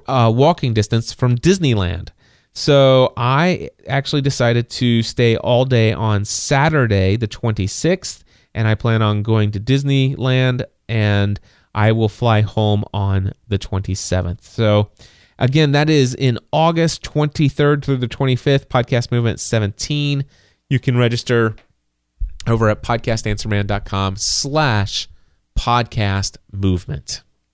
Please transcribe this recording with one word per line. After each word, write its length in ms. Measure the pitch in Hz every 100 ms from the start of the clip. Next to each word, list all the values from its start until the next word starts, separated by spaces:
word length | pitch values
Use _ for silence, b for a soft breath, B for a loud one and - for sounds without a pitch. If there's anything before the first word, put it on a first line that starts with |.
| -
uh, 220 | 131 117
walking 440 | 117 147 175 131
distance 380 | 110 104 117 117
from 240 | - 127 123
Disneyland. 720 | 165 196 147 107 87 85 85 b b b b
So 600 | - - 139 135 131 127 -
I 540 | 120 139 180 - 76 - -
actually 340 | 139 - 147
decided 480 | 139 - 120 120 117
to 320 | - 123 117
stay 340 | 113 - 117 113
all 280 | 104 123
day 280 | 131 120 110
on 320 | 90 107 104
Saturday, 920 | 104 - - 135 156 156 117 98 95 110
the 100 | -
twenty-sixth, 960 | - 117 107 95 - 160 185 - - b b b
and 140 | 110 110
I 60 |
plan 260 | 110 117 113
on 220 | 107 104
going 280 | 104 110 104
to 60 | 104
Disneyland, 1000 | 113 139 139 139 131 - 127 127 127 123 - _ -
and 540 | 110 107 101 101 101 b b b
I 180 | 110 107
will 180 | 113 110
fly 320 | - 123 107
home 420 | 107 - 107 104 -
on 400 | 101 98 98 95 - -
the 80 | 98
twenty-seventh. 880 | - 95 95 92 - 90 90 -
So 460 | - - 110 104 104 b b b b -
again, 340 | 127 147 151
that 160 | 143 151
is 260 | 156 127
in 240 | - 131 117 -
August 500 | 156 165 165 165 -
twenty-third 800 | - 151 151 - 147 - 143 147
through 140 | 139 131
the 100 | 120
twenty-fifth, 640 | - 135 127 143 139 -
Podcast 420 | 131 117 120 -
Movement 300 | 120 117 -
seventeen. 840 | - 113 104 - - 147 143 139 143 b b b -
You 100 | 131
can 200 | - 123
register 580 | 120 117 - 120 113 107 _ _ _ _ _ - - - -
over 220 | 117 107
at 140 | 104
podcastanswerman 840 | - 117 - 113 107 104 107 104 101
dot 200 | 104 -
com 300 | 98 98 101
slash 920 | - - 139 151 147 107 101 - - - _ _ _ -
podcast 800 | - 120 117 - 101 98 95 - _
movement. 720 | 98 98 90 - 71 - - _ _ _